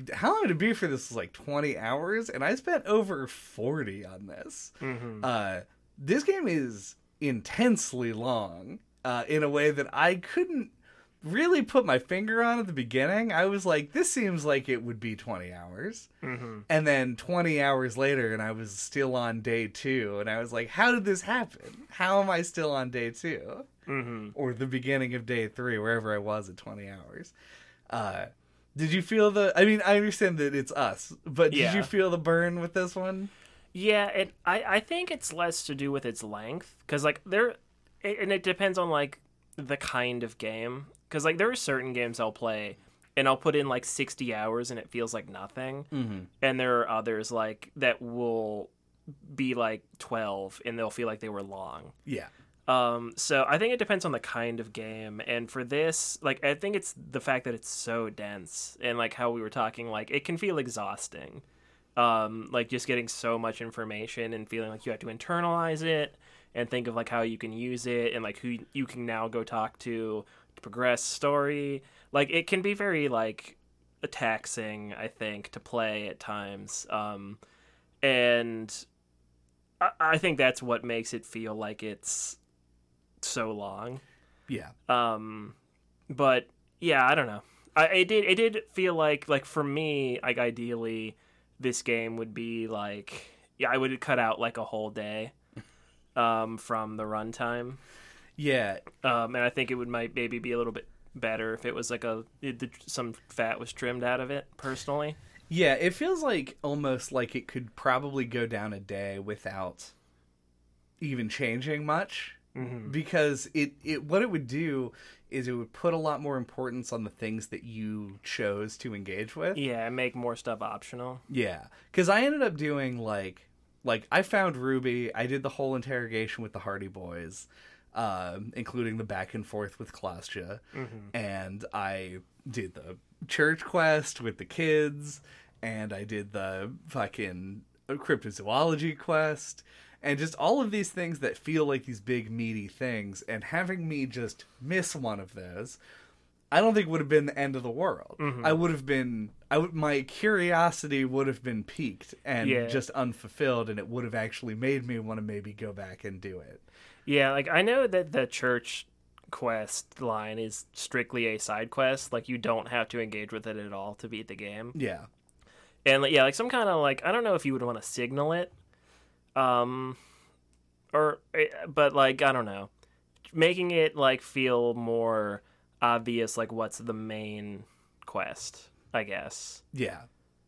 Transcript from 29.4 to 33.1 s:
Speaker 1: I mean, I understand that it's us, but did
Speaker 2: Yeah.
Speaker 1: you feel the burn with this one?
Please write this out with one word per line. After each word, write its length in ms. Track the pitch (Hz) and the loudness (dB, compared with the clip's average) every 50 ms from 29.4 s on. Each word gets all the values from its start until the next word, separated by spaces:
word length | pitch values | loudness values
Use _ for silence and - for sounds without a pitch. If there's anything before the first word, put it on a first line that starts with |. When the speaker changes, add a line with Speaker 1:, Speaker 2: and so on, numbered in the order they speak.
| 202 185 - | 4 6 8
Speaker 1:
I 120 | 170 196 | 8 8
mean, 160 | 214 214 208 180 | 8 8 6 6
I 120 | 196 208 208 | 6 6 6
understand 400 | 208 208 196 - 202 185 170 151 | 6 4 2 2 2 2 4 2
that 160 | 147 139 143 | 2 2 2
it's 180 | 139 131 - | 0 -2 -2
us, 400 | - 143 131 101 - - - - - - _ | 0 0 0 0 0 -4 -8 -14 -16 -14 _
but 240 | 160 131 156 165 151 | -6 4 6 6 6
did 100 | - 147 | 8 6
Speaker 2:
Yeah. 140 | 131 170 185 | 4 4 4
Speaker 1:
you 80 | 202 | 2
feel 260 | - - 214 196 190 180 | 0 2 2 4 4 4
the 80 | 175 | 2
burn 420 | 165 147 165 165 170 175 175 175 175 | 2 2 4 4 4 4 2 0 -2
with 140 | 170 170 | -4 -2
this 240 | - 190 180 180 - | 0 -2 -2 0 -2
one? 320 | 185 185 190 | -4 -4 -4